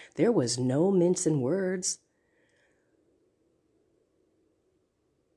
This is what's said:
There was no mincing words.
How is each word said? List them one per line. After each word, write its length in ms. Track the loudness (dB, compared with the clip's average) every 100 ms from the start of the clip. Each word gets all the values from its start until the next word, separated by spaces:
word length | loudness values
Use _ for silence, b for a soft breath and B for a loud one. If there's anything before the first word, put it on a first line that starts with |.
| B
There 180 | -2 2
was 280 | 2 0 -2
no 320 | 0 2 2
mincing 500 | 4 2 2 0 0
words. 560 | -2 -2 -4 -4 -6 -8 _ _ _ _ _ _ _ _ _ _ _ _ _ _ _ _ _ _ _ _ _ _ _ _ _ _ _ _ _ _ _ _ _